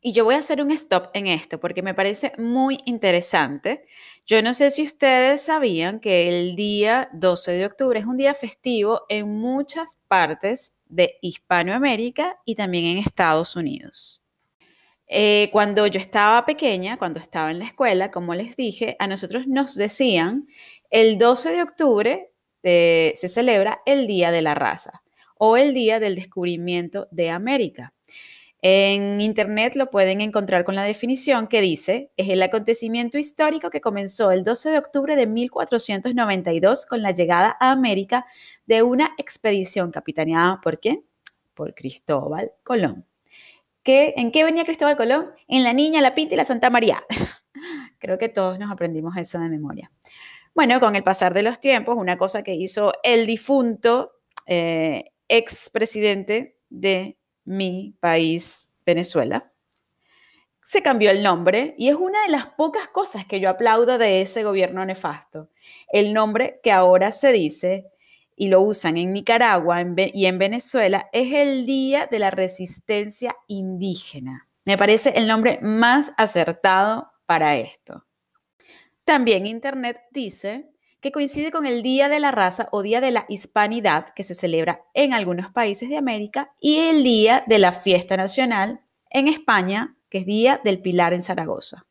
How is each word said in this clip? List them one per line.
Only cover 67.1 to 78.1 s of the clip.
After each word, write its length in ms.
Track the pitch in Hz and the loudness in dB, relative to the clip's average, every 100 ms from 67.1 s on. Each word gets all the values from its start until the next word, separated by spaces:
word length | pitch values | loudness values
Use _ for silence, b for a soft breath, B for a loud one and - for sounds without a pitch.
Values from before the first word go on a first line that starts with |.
se 200 | - 277 | 2 2
dice 560 | 233 156 - 180 190 190 b b b b _ | 4 0 -2 -4 -4 -8 b b b b _
y 120 | 196 | 4
lo 140 | 185 | 4
usan 360 | 202 202 180 165 | 4 0 -2 0
en 160 | 175 | -2
Nicaragua 680 | 196 196 233 240 185 165 175 | -4 0 2 4 2 2 0
en 140 | 175 175 | -2 -2
Ve-, 160 | 190 | -2
y 120 | 202 185 | 0 0
en 140 | 185 | 0
Venezuela 720 | 196 233 - 262 202 196 - | -2 -2 -4 0 0 0 -2
es 180 | 226 254 | -4 0
el 340 | 294 285 269 240 | 0 0 0 -2
Día 420 | 269 262 285 302 | -2 0 -2 -2
de 100 | 226 | -2
la 120 | 196 | -2
Resistencia 1040 | 190 185 185 180 - - 208 208 - 240 - _ | -2 -4 -6 -12 -14 -6 -4 -4 -8 -10 -10 _
Indígena. 1000 | 196 190 185 190 180 - 147 131 131 _ _ - | -10 -8 -6 -6 -6 -10 -14 -14 -16 _ _ -2
Me 120 | 196 | 2
parece 320 | 202 220 277 - | 4 4 4 2
el 120 | 220 | 2
nombre 320 | 220 226 - | 2 2 0
más 500 | 214 214 233 262 294 - | -2 2 4 4 2 0
acertado 920 | 220 175 165 170 196 190 208 226 - _ _ | 0 2 0 0 2 4 2 0 -8 _ _
para 320 | 165 156 139 | 0 2 0
esto. 480 | 107 - _ - _ | -4 -14 _ -20 _